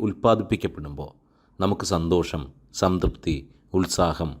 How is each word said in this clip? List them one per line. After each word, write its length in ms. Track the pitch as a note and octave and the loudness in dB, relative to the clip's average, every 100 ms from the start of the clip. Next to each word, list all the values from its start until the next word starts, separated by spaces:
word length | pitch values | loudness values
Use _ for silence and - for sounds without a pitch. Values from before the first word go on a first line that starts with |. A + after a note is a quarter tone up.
ഉൽപ്പാദിപ്പിക്കപ്പെടുമ്പോൾ 1120 | A2 F#2+ A#2 G#2+ G2+ G#2+ F2+ - D2 C#2+ C#2+ - _ _ _ - | -2 2 4 4 2 -2 -2 -6 -12 -10 -12 -14 _ _ _ -2
നമുക്ക് 260 | F#2+ G2+ - | 0 0 0
സന്തോഷം, 560 | F2+ E2 F2 E2+ D#2+ C2+ - _ | 0 2 2 2 -4 -8 -14 _
സംതൃപ്തി, 640 | - F#2 F2+ F2 - - C#2+ - _ _ | 0 2 2 0 -2 -4 -4 -6 _ _
ഉത്സാഹം, 560 | F#2+ F2+ - F2 E2 D#2+ C2+ | -2 0 0 0 0 -4 -6